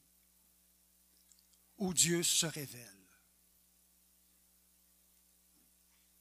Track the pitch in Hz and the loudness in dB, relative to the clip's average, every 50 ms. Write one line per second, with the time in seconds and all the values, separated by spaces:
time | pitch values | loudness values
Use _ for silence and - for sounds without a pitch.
0 | _ _ _ _ _ _ _ _ _ _ _ _ _ _ _ _ _ _ _ _ | _ _ _ _ _ _ _ _ _ _ _ _ _ _ _ _ _ _ _ _
1 | _ _ _ _ _ _ - _ - _ _ _ _ _ _ - 214 185 180 - | _ _ _ _ _ _ -20 _ -20 _ _ _ _ _ _ -6 -4 -4 2 2
2 | - 165 170 170 175 - - - - 165 143 156 143 127 113 123 120 113 - - | 4 4 4 2 2 2 2 2 0 0 -4 -8 -12 -12 -14 -16 -18 -20 -20 -20
3 | - - - _ _ _ _ _ _ _ _ _ _ _ _ _ _ _ _ _ | -20 -20 -20 _ _ _ _ _ _ _ _ _ _ _ _ _ _ _ _ _
4 | _ _ _ _ _ _ _ _ _ _ _ _ _ _ _ _ _ _ _ _ | _ _ _ _ _ _ _ _ _ _ _ _ _ _ _ _ _ _ _ _
5 | _ _ _ _ _ _ _ _ _ _ _ _ _ _ _ _ _ _ _ _ | _ _ _ _ _ _ _ _ _ _ _ _ _ _ _ _ _ _ _ _
6 | _ _ _ _ | _ _ _ _